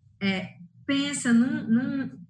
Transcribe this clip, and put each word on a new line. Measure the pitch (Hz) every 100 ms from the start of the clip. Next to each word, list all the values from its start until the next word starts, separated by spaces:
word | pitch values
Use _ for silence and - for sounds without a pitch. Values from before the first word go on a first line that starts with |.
| _ -
é, | 196 185 - - - _ -
pensa | 277 285 277 247
num, | 233 254 - -
num, | 233 277 277 254 - -